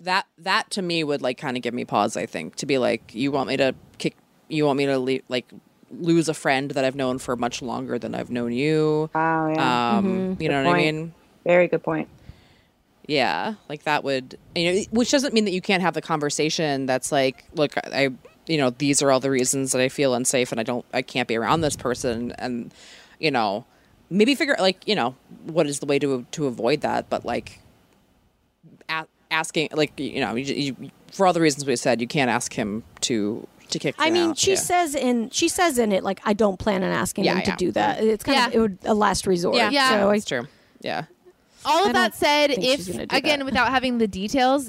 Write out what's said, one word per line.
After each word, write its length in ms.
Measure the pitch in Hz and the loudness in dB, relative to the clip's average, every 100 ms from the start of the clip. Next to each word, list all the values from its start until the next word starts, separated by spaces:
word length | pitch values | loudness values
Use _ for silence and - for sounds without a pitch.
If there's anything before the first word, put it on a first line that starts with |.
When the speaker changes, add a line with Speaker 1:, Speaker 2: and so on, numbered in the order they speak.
Speaker 1:
that, 240 | 175 185 - _ | -2 0 -2 _
that 320 | 180 208 - | -2 0 0
to 120 | - | -4
me 220 | 175 170 | -2 0
would, 180 | 147 143 | 0 0
like, 160 | 131 131 | -2 -4
kinda 220 | 147 123 | -6 -4
give 140 | 120 | -4
me 100 | 120 | -4
pause, 320 | - 117 104 90 | -2 2 2 0
I 100 | 98 | -6
think, 300 | 87 80 - | -8 -10 -8
to 100 | 143 | -2
be 120 | 135 | 0
like, 360 | 113 113 - | 2 -2 -6
"You 160 | - 139 | -4 -2
want 180 | 139 110 | -2 -2
me 80 | 135 | 0
to 160 | 135 113 - - | 0 -2 -14 -8
kick, 180 | 160 - _ _ _ | -8 -8 _ _ _
you 180 | 156 147 | 0 2
want 120 | 139 | 2
me 80 | 139 | 0
to 120 | 135 | 0
le-, 220 | 127 131 - | 0 -4 -4
like, 180 | 127 - - _ _ _ | -6 -6 -16 _ _ _
lose 360 | - 170 170 156 | -6 2 2 2
a 60 | |
friend 380 | 151 156 135 143 | -2 0 0 0
that 120 | 147 | 0
I've 120 | 131 139 | 0 0
known 220 | 131 131 | -2 -4
for 180 | - 123 | -4 -4
much 260 | 120 - | -4 -4
longer 340 | 127 120 127 123 | -6 -6 -6 -6
than 160 | 117 120 | -6 -6
I've 140 | 120 | -6
known 220 | 123 120 | -4 -4
you?" 580 | 120 147 156 156 151 156 | -2 0 2 2 0 -2
Speaker 2:
Wow, 380 | 160 160 160 156 | 0 0 0 0
yeah. 420 | 156 131 123 120 117 | 2 2 2 2 2
Speaker 1:
Um, 60 | 190 185 185 | 2 0 -2
Speaker 3:
Mm-hmm. 80 | 185 | -2
Speaker 1:
you 60 | 156 | -2
know 140 | 139 | 2
Speaker 2:
Good 40 | 170 | 2
Speaker 1:
what 80 | 175 | 4
I 60 | |
Speaker 2:
point. 140 | 151 156 | 2 0
Speaker 1:
mean? 180 | 165 - _ _ 175 | -8 -12 _ _ 2
Speaker 2:
Very 220 | 175 175 | 4 4
good 140 | 165 | 0
point. 240 | - 156 - - - - _ _ _ _ _ _ - | -2 -4 -6 -12 -20 -20 _ _ _ _ _ _ -2
Speaker 1:
Yeah, 480 | 143 113 80 107 208 - | 0 2 0 -4 -8 -12
like, 160 | 151 | -8
that 180 | 156 147 | -2 -2
would, 360 | 139 135 131 - - 175 | 0 -4 -4 -16 -8 -2
you 160 | 170 | 0
know, 80 | 185 - | 0 0
which 200 | 220 233 | 0 2
doesn't 240 | 285 262 | 2 4
mean 100 | 220 | 2
that 80 | 208 | 2
you 80 | 185 | -2
can't 220 | - 185 | 0 2
have 120 | 175 | 2
the 60 | 156 | 0
conversation 840 | - 160 147 - 151 160 156 135 135 | -2 -2 -2 0 0 0 0 0 0
that's 260 | 127 - | -2 0
like, 320 | 143 135 - - | 2 2 -2 -8
"Look, 200 | 165 143 - - | -2 0 -2 -4
I, 220 | - 139 127 - _ - | 0 0 -2 -14 _ -4
you 100 | 160 | 0
know, 140 | 127 | 0
these 320 | 123 143 143 | 0 0 2
are 80 | 143 | 4
all 100 | 131 | 2
the 100 | 135 | 2
reasons 420 | 135 131 139 131 | 0 0 -2 -2
that 100 | 127 | 0
I 60 | 127 | 0
feel 240 | - 139 | 0 0
unsafe 380 | 120 131 135 127 | 0 0 0 0
and 80 | 117 | -2
I 40 | |
don't, 200 | 113 123 - | -4 -6 -4
I 100 | 123 | -6
can't 260 | 135 131 120 | -4 -4 -2
be 80 | 113 | -2
around 240 | 107 160 | 0 0
this 160 | 151 - | 0 -2
person." 560 | 131 123 131 113 120 - | -4 -4 -4 -4 -6 -8
And, 340 | 123 120 - - - - - - | -8 -8 -10 -16 -20 -20 -20 -4
you 120 | 156 | -2
know, 360 | 131 107 101 - _ _ _ _ | 0 0 -2 -8 _ _ _ _
maybe 260 | 185 233 | 2 4
figure, 220 | 277 294 262 | 4 0 2
like, 300 | 190 - - | 0 0 -2
you 60 | |
know, 220 | 190 120 127 _ - | 0 -2 -4 _ -18
what 220 | - 160 147 | -4 0 0
is 140 | 139 | -2
the 60 | 147 | 0
way 120 | 143 | 0
to, 260 | 143 131 123 | 2 -2 -4
to 140 | - 143 | -6 -4
avoid 340 | 110 113 147 | -2 0 0
that? 300 | 113 117 117 | 0 -2 -2
But, 160 | 120 - | -4 -4
like, 340 | 120 - - _ _ _ _ _ _ _ _ _ _ - - - | -6 -8 -18 _ _ _ _ _ _ _ _ _ _ -20 -20 -8
a-, 160 | 160 160 _ _ | -8 -8 _ _
asking, 380 | 160 165 170 151 | -2 -2 -2 -2
like, 260 | 151 147 - | 0 -2 -2
you 200 | 131 123 | -8 -4
know, 140 | 110 | -4
you, 200 | 113 139 | -4 -4
you, 360 | - 139 120 - - - | -4 -4 -6 -14 -18 -18
for 140 | - 190 | 0 2
all 80 | |
the 60 | 170 | 4
reasons 240 | 160 139 139 | 2 2 -2
we 100 | 120 | 0
said, 240 | 135 117 | 2 0
you 60 | 117 | 0
can't 240 | 156 127 | 0 2
ask 240 | 113 - | 2 -2
him 300 | - 107 110 - - | -4 -4 -6 -10 -8
to, 440 | - 113 101 113 - _ - | -2 0 -2 -4 -10 _ -8
to 80 | 160 | -4
kick 180 | 151 - | -4 0
Speaker 3:
I 80 | 320 | 2
Speaker 1:
you 60 | |
Speaker 3:
mean, 160 | 349 339 | 2 2
Speaker 1:
out. 80 | 294 | 0
Speaker 3:
she 140 | 392 | 0
Speaker 1:
Yeah. 40 | 381 | 0
Speaker 3:
says 380 | - 359 339 | 2 0 0
in, 340 | 277 247 240 220 | 0 0 0 -2
she 200 | - 330 | -2 0
says 300 | - 349 247 | 2 2 2
in 140 | 220 | 2
it, 120 | 190 | 0
like, 160 | - 190 | 0 -2
"I 80 | 226 | -2
don't 260 | 208 208 180 | 2 2 2
plan 240 | 220 190 | -2 0
on 80 | 180 | 0
asking 340 | 175 180 - | 0 -2 0
Speaker 1:
Yeah, 100 | 165 180 | 0 2
Speaker 3:
him 60 | |
to 80 | - | 0
Speaker 1:
yeah. 60 | 80 | 0
Speaker 3:
do 160 | 180 | 0
that." 300 | 208 208 - | 0 0 2
It's 220 | 220 214 | 0 0
kind 220 | - 277 240 | 0 2 2
of, 60 | |
Speaker 4:
Yeah. 40 | 226 | 2
Speaker 3:
it 40 | |
would, 160 | 226 185 - | 0 -2 -2
a 80 | |
last 320 | 208 208 185 202 | 2 2 0 0
resort. 300 | 180 175 247 | 0 2 2
Speaker 1:
Yeah, 120 | 220 | 2
Speaker 4:
Yeah. 200 | 285 262 | 2 2
Speaker 3:
So 180 | 226 196 | 4 4
I 40 | |
Speaker 1:
that's 100 | 208 | 2
true. 220 | - 127 117 - _ _ | 0 -6 -6 -14 _ _
Yeah. 240 | - 82 165 _ - _ _ _ 269 | -6 -6 -8 _ -20 _ _ _ 0
Speaker 4:
All 180 | 311 | 4
of 60 | 392 | 4
Speaker 3:
I 20 | |
Speaker 4:
that 200 | 370 359 | 4 2
Speaker 3:
don't 20 | |
Speaker 4:
said, 360 | - 320 294 285 | 2 2 4 2
Speaker 3:
think 120 | 233 | 2
Speaker 4:
if, 140 | 254 277 | 0 0
Speaker 3:
she's 120 | 180 | -2
gonna 180 | - - | -8 -2
do 100 | 269 | 0
Speaker 4:
again, 220 | 302 294 | 0 0
Speaker 3:
that. 80 | 269 | 0
Speaker 4:
without 240 | 254 233 | 0 2
having 260 | 262 254 240 | 2 0 0
the 100 | 220 | 0
details, 600 | 185 208 277 254 277 | -2 -2 2 4 2